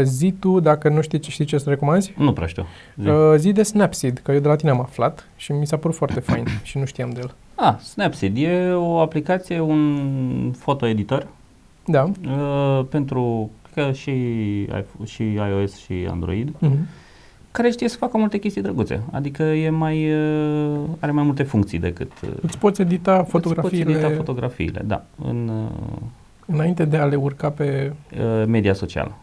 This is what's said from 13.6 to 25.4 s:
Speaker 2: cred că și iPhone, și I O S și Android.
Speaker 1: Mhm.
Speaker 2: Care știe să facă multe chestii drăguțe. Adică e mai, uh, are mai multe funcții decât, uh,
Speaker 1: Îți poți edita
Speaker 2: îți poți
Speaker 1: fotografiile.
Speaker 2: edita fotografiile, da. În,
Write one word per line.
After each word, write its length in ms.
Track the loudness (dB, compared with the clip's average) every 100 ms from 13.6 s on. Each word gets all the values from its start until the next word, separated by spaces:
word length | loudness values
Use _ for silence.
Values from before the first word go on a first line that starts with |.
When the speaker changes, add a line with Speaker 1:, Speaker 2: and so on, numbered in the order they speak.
| -10
Speaker 2:
cred 140 | -4 -2
că 60 |
și 180 | -2 -4 -2 -2 -2 -2 -2
iPhone, 440 | -2 -4 -8 -10
și 180 | -12 -6
I 160 | -2 0 0 0
O 40 | -2
S 100 | -4
și 300 | -8 -6 -4
Android. 420 | -4 -2 -2 -4 0
Speaker 1:
Mhm. 280 | 2 2 -2 -10 -20 -20 -20 -20 -10
Speaker 2:
Care 200 | -2 0
știe 180 | 0 -4
să 80 | -2
facă 200 | -2 0
multe 220 | 0 0
chestii 240 | -4 -4
drăguțe. 400 | -4 -2 -2 -4 -6
Adică 320 | -6 -4 -2
e 280 | 0 2 0
mai, 420 | 0 0 0 0
uh, 680 | 0 2 0 0 0 0 -2 -4 -4
are 120 | -2
mai 120 | 2
multe 180 | 2 2
funcții 360 | 0 0 0 0
decât, 340 | -2 -4 -8 -10
uh, 60 | -10 -4
Speaker 1:
Îți 160 | -6 2
poți 220 | 2 4
edita 320 | 2 0 2 2
Speaker 2:
îți 120 | 2
poți 140 | 0 0
Speaker 1:
fotografiile. 440 | 0 0 0 0
Speaker 2:
edita 180 | 2 2
fotografiile, 720 | 0 -2 -4 -4 -4 -4 -4
da. 200 | -4 -4 -6 -10
În, 240 | -6 -4